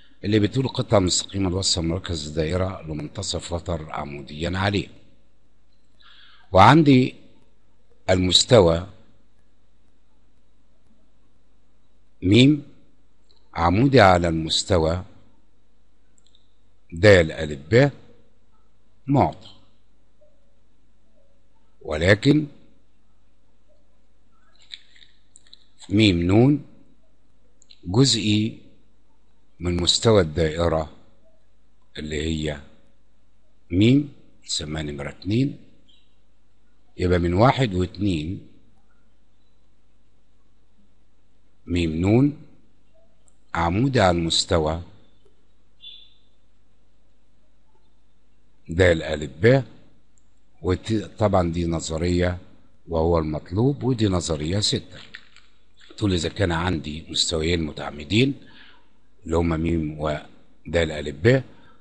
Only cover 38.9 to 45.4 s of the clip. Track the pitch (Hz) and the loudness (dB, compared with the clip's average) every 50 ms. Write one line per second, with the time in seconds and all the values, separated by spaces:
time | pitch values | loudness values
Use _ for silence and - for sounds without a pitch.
38.9 | - - - - - - - - - - - - - - - - - - - - | -20 -20 -20 -20 -20 -20 -20 -20 -20 -20 -20 -20 -20 -20 -20 -20 -20 -20 -20 -20
39.9 | - - - - - - - - - - - - - - - - - - - - | -20 -20 -20 -20 -20 -20 -20 -20 -20 -20 -20 -20 -20 -20 -20 -20 -20 -20 -20 -20
40.9 | - - - - - - - - - - - - - - - - 87 87 85 80 | -20 -20 -20 -20 -20 -20 -20 -20 -20 -20 -20 -20 -20 -18 -10 -6 -4 -2 -2 -2
41.9 | 78 82 90 98 110 123 139 147 143 - - - - - - - - - - - | -2 -2 0 2 4 4 2 2 -2 -6 -16 -20 -20 -20 -20 -20 -20 -20 -20 -20
42.9 | - - - - - - - - - - - - - 82 85 85 87 104 131 143 | -20 -20 -20 -20 -20 -20 -20 -20 -20 -20 -20 -10 -6 -4 -2 0 0 0 0 0
43.9 | 123 120 98 90 87 85 82 82 - - - - 95 82 78 76 80 87 90 - | 2 2 2 4 2 2 0 -2 -2 -4 -2 -2 -2 0 0 -2 -4 -6 -10 -14
44.9 | - - - - - - - - - - | -20 -20 -20 -20 -20 -20 -20 -20 -20 -20